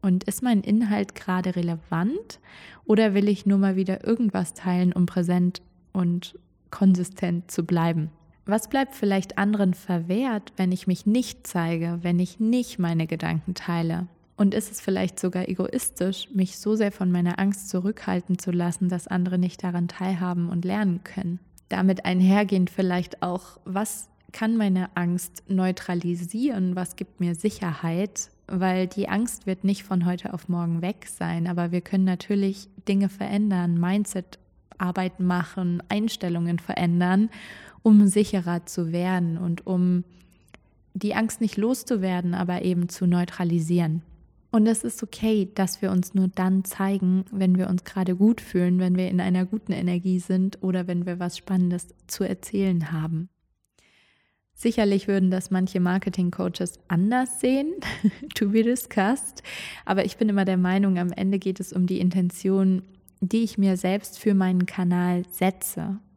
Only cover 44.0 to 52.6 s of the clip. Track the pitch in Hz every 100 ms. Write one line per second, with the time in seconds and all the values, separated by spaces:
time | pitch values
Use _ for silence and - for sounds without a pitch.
44 | - - - _ _ 226 214 220 233 -
45 | 208 - 226 214 190 - 190 - 190 185
46 | 180 190 190 185 185 190 185 - 196 196
47 | 180 185 185 196 185 185 185 180 - -
48 | 185 180 208 226 - 180 180 180 185 180
49 | 185 185 185 180 185 214 - 180 180 175
50 | 185 185 - 185 190 - 185 180 180 175
51 | 180 180 175 - - 185 180 175 - -
52 | - - 190 185 - 202